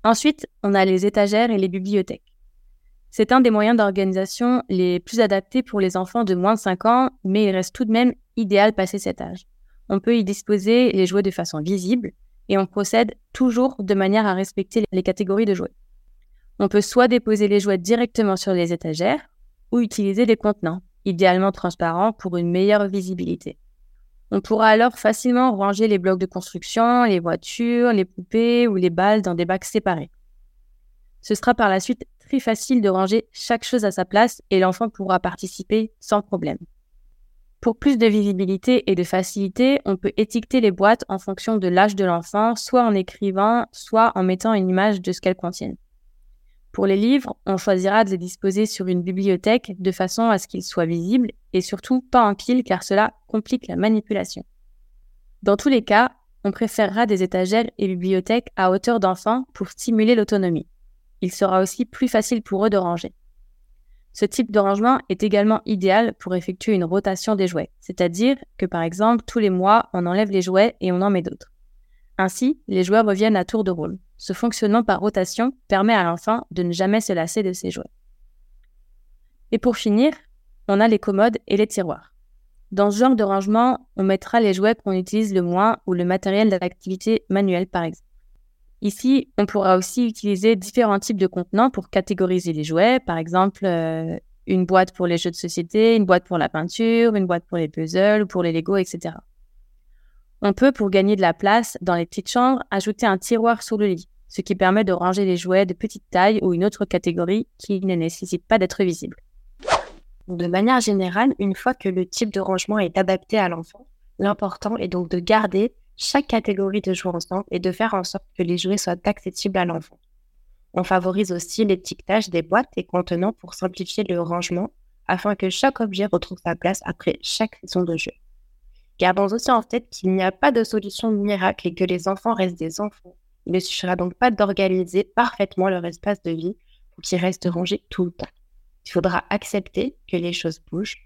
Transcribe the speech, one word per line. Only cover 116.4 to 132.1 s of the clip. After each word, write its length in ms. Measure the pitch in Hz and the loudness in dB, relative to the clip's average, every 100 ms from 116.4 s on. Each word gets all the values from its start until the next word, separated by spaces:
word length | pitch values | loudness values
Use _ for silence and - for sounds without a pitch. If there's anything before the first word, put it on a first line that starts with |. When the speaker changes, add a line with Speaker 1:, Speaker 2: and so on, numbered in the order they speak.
| 220 196 196 202 | -2 -2 -2 -2
Speaker 2:
de 120 | 190 | -4
jouets 220 | 185 185 170 | -4 -4 -6
ensemble 300 | - 185 202 | -8 -10 -6
et 100 | 180 | -6
de 120 | 185 | -6
faire 240 | 175 220 196 | -2 -2 -2
en 80 | |
sorte 220 | 180 190 - - | -6 -10 -12 -6
que 60 | |
les 140 | 175 175 | -4 -2
jouets 200 | 185 202 | -2 -2
soient 180 | - 175 - | -4 -4 -4
accessibles 520 | 208 - - 202 190 | -6 -10 -8 -4 -2
à 80 | 175 | -2
l'enfant. 320 | 165 160 _ _ _ _ _ _ _ _ | -4 -10 _ _ _ _ _ _ _ _
On 100 | - | -6
favorise 480 | 180 185 185 185 190 | 0 0 0 -2 -2
aussi 340 | 175 165 - 220 | -4 -8 -2 0
l'étiquetage 640 | 185 - - - 208 208 | 0 -4 -14 -2 -2 0
des 140 | 170 | -4
boîtes 260 | 160 202 254 - | 0 -2 -2 -8
et 80 | |
contenants 500 | 180 180 175 175 190 | -4 -4 -2 -2 -2
pour 220 | - 175 - | -4 -18 -8
simplifier 480 | 190 185 180 - | -8 -8 -8 -6
le 180 | 202 175 | -4 -4
rangement 480 | 170 175 170 175 214 _ _ _ - | -4 -6 -4 -4 -6 _ _ _ -6
afin 260 | 180 208 | -4 -2
que 160 | 202 190 | -4 -4
chaque 300 | - 269 269 | 0 -2 -2
objet 260 | 226 185 202 | -6 -4 -2
retrouve 320 | 180 - 180 | -2 -4 -10
sa 120 | 170 170 | -8 -4
place 260 | - 190 | -4 -4
après 340 | - - - - | -8 -6 -6 -6
chaque 320 | - - 220 - | -8 -6 -6 -6
session 220 | 180 180 | -6 -4
de 140 | 175 165 | -2 -4
jeu. 140 | - - _ _ _ _ - - _ _ | -8 -12 _ _ _ _ -20 -20 _ _
Gardons 280 | 180 180 202 | 0 2 -2
aussi 220 | 226 - | -2 0
en 140 | 240 | 0
tête 260 | 214 240 - | 0 -8 -8
qu'il 240 | - 185 | -6 -2
n'y 100 | 190 | 0
a 80 | 185 | -2
pas 200 | 190 285 | 0 0
de 120 | 233 | 0
solution 460 | 220 220 202 - 226 | -2 -4 -6 -6 -4
miracle 580 | 214 202 202 190 196 180 | -2 -2 0 -2 -2 -6
et 60 | |
que 100 | 170 | -4
les 240 | 185 180 | -2 -2
enfants 260 | 180 | -4